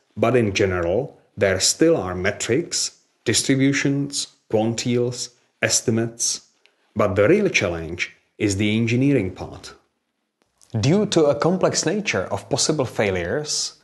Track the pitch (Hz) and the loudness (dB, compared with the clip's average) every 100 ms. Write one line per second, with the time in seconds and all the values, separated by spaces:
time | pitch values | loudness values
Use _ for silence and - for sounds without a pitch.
0 | _ 107 113 123 107 92 98 90 85 104 | _ -2 2 4 2 2 0 0 0 -2
1 | 147 - _ - 101 92 - - 160 160 | -4 -10 _ -2 0 2 0 2 4 4
2 | 90 90 95 - - 113 - - - - | 0 -4 -4 -2 -2 -2 -2 -4 -6 -8
3 | _ _ - - - 135 135 135 143 139 | _ _ -2 0 2 2 2 2 0 -2
4 | 143 - - _ - 107 113 113 127 120 | -2 -6 -8 _ -4 0 0 -2 -2 0
5 | 120 123 - _ _ _ 113 - - 113 | 0 -4 -10 _ _ _ -2 0 0 0
6 | 117 117 - - - _ _ _ _ 107 | -2 -4 -6 -6 -12 _ _ _ _ -2
7 | 104 98 110 208 190 - 95 82 80 85 | 0 4 4 4 2 0 -2 -4 -6 -8
8 | - - _ - 104 95 104 110 117 120 | -8 -12 _ -4 -2 0 0 0 0 2
9 | 139 131 92 - 87 - - - _ _ | 2 2 0 -6 -12 -14 -18 -20 _ _
10 | _ _ _ _ _ _ _ 110 120 202 | _ _ _ _ _ _ _ -2 2 2
11 | 202 170 147 135 160 185 175 - 156 202 | 2 2 2 2 0 2 0 0 -2 -2
12 | 202 101 - 101 - - - 151 120 - | -2 -4 -4 -6 -4 -2 0 0 -2 -2
13 | 104 92 85 139 147 - - - | -2 -2 -2 -4 -4 -6 -6 -10